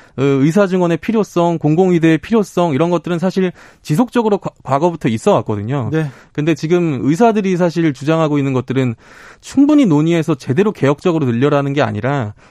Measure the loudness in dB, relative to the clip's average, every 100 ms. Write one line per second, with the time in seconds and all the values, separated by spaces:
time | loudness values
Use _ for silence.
0 | -16 -4 0 2 2 2 0 0 0 -2
1 | -2 -2 -2 0 0 0 0 2 2 4
2 | 4 2 0 -2 0 -2 -2 0 0 -2
3 | -2 -4 -2 -2 -4 -4 -20 _ -4 -2
4 | 0 0 0 -2 -4 _ -4 0 0 0
5 | -4 0 0 0 0 -6 -4 -6 -4 -4
6 | -6 -10 -12 -4 -2 -2 0 0 0 -2
7 | -2 2 2 2 -2 0 0 0 -2 -2
8 | -2 0 0 0 -2 -4 -2 -2 -2 -6
9 | -16 -20 -20 -20 -4 2 4 4 4 2
10 | 2 0 0 -4 -2 0 0 0 -2 0
11 | 0 0 0 0 2 0 0 -2 -2 -2
12 | -4 -4 -6 -10 _